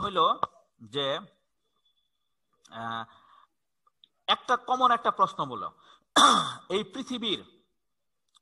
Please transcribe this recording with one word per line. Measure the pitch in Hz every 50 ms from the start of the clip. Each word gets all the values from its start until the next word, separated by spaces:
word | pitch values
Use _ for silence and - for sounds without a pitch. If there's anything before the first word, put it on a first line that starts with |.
| 196
হইলো | 202 190 170 160 185 254 311 - - _ _ _ _ _ _ 113 104 110
যে, | 143 139 135 143 170 202 - _ _ _ _ _ _ _ _ _ _ _ _ _ _ _ _ _ _ _ _ _ _ _ _ _ _ _ _ - 113
আহ, | 117 113 113 113 113 - _ _ _ _ - - _ _ _ _ _ _ _ _ _ _ _ _ _ _ _ _ _
একটা | - 208 - - - 247 233 - -
common | 254 254 254 247
একটা | 240 233 - 226
প্রশ্ন | - - 190 180 - - 156 135 120
বলো, | 104 90 82 - _ _ - - _ _ _ _
<clears throat> | - - - 226 - - - - - - - 180
এই | 208 214 - -
পৃথিবীর | 262 262 - 254 233 226 220 175 113 95 - _ _ _ _ _ _ _ _ _ _ _ _ _ _ _ _ _ _